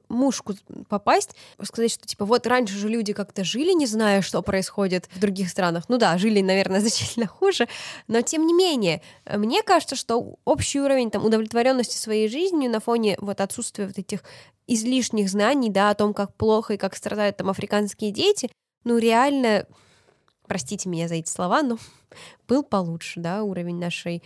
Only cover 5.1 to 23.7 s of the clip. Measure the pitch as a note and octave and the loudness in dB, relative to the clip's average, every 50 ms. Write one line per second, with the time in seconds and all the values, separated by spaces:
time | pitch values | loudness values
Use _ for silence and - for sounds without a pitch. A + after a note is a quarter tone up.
5.1 | - F#3 G3 G3+ F#3+ F#3+ G3+ F3 - - F#3 F3 E3 E3+ E3 - A#3+ B3+ A3+ F#3 | -6 -2 0 0 0 0 -4 -4 -2 0 0 0 0 -2 -2 0 0 2 4 4
6.1 | E3 F3+ F#3 A3+ A3 G3+ F#3+ F#3 F#3+ G3 F#3+ F#3+ F#3+ G3 G#3 A3+ - - - - | 4 4 2 2 2 4 4 4 2 2 2 2 0 0 2 2 0 -2 -4 -4
7.1 | - A#3 A3+ F#3 - - F#4 G4 F#4 - A#3 - - - - - - - - - | -4 -4 -4 -4 -2 0 0 2 2 2 0 -2 -4 -12 -14 -14 -14 -14 -8 -2
8.1 | A3 A#3 A#3+ - - D#4+ D#4+ D#4+ E4+ F4 F#4+ F4+ D#4 B3+ G#3 E3+ D#3+ - - - | 0 0 0 0 0 0 2 4 4 4 4 4 2 2 2 0 0 -2 -4 -14
9.1 | - - - - - G#3 G#3 A3 C4+ G4+ A4 - F#4+ E4 - - C#4 B3 - - | -20 -20 -12 -6 -4 -2 0 0 0 0 2 4 2 2 2 0 -6 -8 -4 -2
10.1 | A3+ A3+ G#2 - - - - - D4+ C#4+ - - - C#4 C#4 C#4 C4+ C4 B3 A3 | -2 -2 -2 -4 -10 -8 0 0 0 0 0 -2 -2 0 2 2 2 2 2 0
11.1 | - G3+ - A3 A3 A3 A3 A3 - A#3 A#3 C4 C4 B3+ A#3 - - - - A3 | 0 0 2 2 2 2 0 0 0 2 2 4 4 2 0 -2 -2 -6 -4 -2
12.1 | G#3+ G#3+ G#3+ G#3+ A3 C#4+ F4+ G4 F4+ D#4 C4+ B3 A3+ A3 - - A#3 A#3 A3+ G#3+ | 0 0 0 0 0 0 -2 0 0 0 0 0 0 -2 0 0 0 2 2 2
13.1 | F#3 - - G3+ G3 - G3 G3 - - F#3+ - - - G3+ F#3+ G3 - F#3 - | 0 0 -2 -6 -4 -4 -4 -4 -4 -6 -10 -10 -8 -8 -8 -8 -6 -10 -8 -8
14.1 | - F#3+ - - - - - - _ _ _ - B3 A3 A3 A#3+ B3+ C4 A#3 - | -8 -8 -8 -12 -20 -20 -20 -20 _ _ _ -2 -2 0 0 0 0 0 0 0
15.1 | - G#3+ G3+ F#3+ F#3 G#3 G3+ A3 C#4+ C#4+ B3+ A3 F#3+ F#3+ G3 G#3 G#3 G3+ G#3+ G#3 | 0 0 0 0 2 2 2 4 4 2 2 2 2 4 4 4 4 2 2 0
16.1 | G#3 - G3+ G3 - - A3 A3 A3 G#3+ A3+ - A3 G3 - G3 - - - G#3 | 0 -2 -4 -6 -4 -2 2 2 2 2 2 0 -4 -4 -4 -6 -6 -6 -8 -6
17.1 | G3+ G#3 G#3 G3+ G3 - F#3 F#3+ G3 F#3+ G3+ G3+ - G#3 G#3 G3+ - - A3 G#3 | -4 0 0 -2 -2 -2 -2 -4 -2 -4 -4 -2 0 0 0 0 -4 -4 -6 -4
18.1 | G3+ A3+ D4+ G4 G#4 - - A#3 _ _ _ _ _ _ - A#3+ A#3+ A#3 A3+ A3+ | -2 0 2 2 2 2 0 -8 _ _ _ _ _ _ -2 0 2 4 4 4
19.1 | A3+ A3+ B3+ C#4+ C#4+ C#4 B3+ A3+ G#3+ G3 - - - _ _ _ _ _ _ _ | 4 6 4 4 4 2 2 2 2 2 0 -4 -14 _ _ _ _ _ _ _
20.1 | _ _ _ _ _ _ _ - - F#3+ - - G#3 F#3 - F#3 F3 E3 E3 E3+ | _ _ _ _ _ _ _ -8 -6 -6 -6 -6 -8 -6 -6 -4 -4 -2 -2 -2
21.1 | E3+ E3 D#3+ - - - F#3 F3+ G#3 C#4+ D#4 B3+ A#3 A3+ - - - _ _ _ | -2 -4 -4 -6 -6 -4 -2 0 2 2 2 0 -2 -4 -8 -16 -20 _ _ _
22.1 | - - - - - _ _ - A#3 C#4 D4 - - G3 F#3 E3+ E3 E3 - - | -20 -20 -20 -20 -20 _ _ 0 0 0 0 0 -2 -2 -2 -2 -6 -8 -10 -12
23.1 | - F3+ E3+ E3 F3+ G#3 G#3+ G#3 F#3+ F3+ F3 F3 | -10 -8 -6 -4 -4 -4 -4 -4 -4 -6 -6 -6